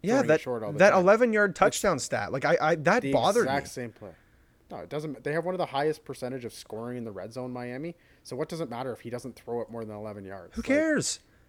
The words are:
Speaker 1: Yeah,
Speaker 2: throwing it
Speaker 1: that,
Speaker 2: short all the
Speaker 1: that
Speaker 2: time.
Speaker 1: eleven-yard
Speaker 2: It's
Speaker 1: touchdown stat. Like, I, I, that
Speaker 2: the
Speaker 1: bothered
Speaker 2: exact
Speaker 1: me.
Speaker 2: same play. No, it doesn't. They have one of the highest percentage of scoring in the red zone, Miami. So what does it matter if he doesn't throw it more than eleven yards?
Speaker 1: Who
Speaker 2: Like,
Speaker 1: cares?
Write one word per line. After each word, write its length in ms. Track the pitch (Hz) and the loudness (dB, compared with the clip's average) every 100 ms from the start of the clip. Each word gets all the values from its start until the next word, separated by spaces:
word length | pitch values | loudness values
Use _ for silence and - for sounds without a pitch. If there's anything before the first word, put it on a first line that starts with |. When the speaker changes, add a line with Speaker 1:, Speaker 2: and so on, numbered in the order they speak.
Speaker 1:
Yeah, 120 | 170 262 | 2 2
Speaker 2:
throwing 100 | 240 | 4
it 20 | |
Speaker 1:
that, 140 | 156 | 2
Speaker 2:
short 220 | - 120 | 2 -6
all 80 | 107 | -4
the 60 | 147 | 6
Speaker 1:
that 100 | 196 | 6
Speaker 2:
time. 100 | 180 | 8
Speaker 1:
eleven-yard 520 | 180 214 247 214 208 | 6 6 6 4 2
Speaker 2:
It's 80 | - | 4
Speaker 1:
touchdown 400 | 196 - 208 151 | 4 4 0 0
stat. 340 | - 117 101 | -2 -4 -2
Like, 100 | 127 | -2
I, 140 | 147 170 | 2 2
I, 160 | 156 165 | 2 2
that 280 | 147 226 | 4 2
Speaker 2:
the 100 | 139 | 2
Speaker 1:
bothered 320 | 135 127 220 202 | 2 4 4 2
Speaker 2:
exact 220 | 139 - | 0 -4
Speaker 1:
me. 20 | |
Speaker 2:
same 220 | - 120 | -10 -10
play. 200 | - 101 - _ _ _ _ _ | -12 -18 -18 _ _ _ _ _
No, 60 | 131 | -14
it 120 | 82 | -8
doesn't. 340 | 143 156 131 | -8 -8 -6
They 80 | - | -2
have 120 | 156 170 | -2 -2
one 80 | |
of 60 | 185 | -2
the 80 | 165 | -2
highest 360 | 139 151 151 | 0 0 -2
percentage 400 | - 135 123 131 | -8 -8 -6 -6
of 80 | 117 | -8
scoring 460 | - - 110 117 123 | -12 -12 -10 -8 -8
in 60 | |
the 80 | 113 | -8
red 200 | 95 104 | -8 -10
zone, 220 | 123 127 | -10 -8
Miami. 420 | 123 123 127 165 170 _ _ | -8 -8 -8 -10 -12 _ _
So 120 | - 127 | -12 -6
what 140 | 151 | -6
does 120 | 160 | -6
it 80 | 151 | -6
matter 220 | 117 131 | -6 -6
if 100 | 110 | -8
he 100 | 120 | -8
doesn't 240 | 120 127 117 | -10 -10 -14
throw 260 | - 120 | -6 -6
it 80 | 110 | -6
more 160 | 117 110 | -8 -8
than 100 | 104 | -8
eleven 300 | 107 104 98 | -10 -10 -12
yards? 300 | 95 87 - | -12 -12 -10
Speaker 1:
Who 60 | |
Speaker 2:
Like, 60 | - | 0
Speaker 1:
cares? 520 | 277 320 294 - - _ _ | 2 2 0 -2 -6 _ _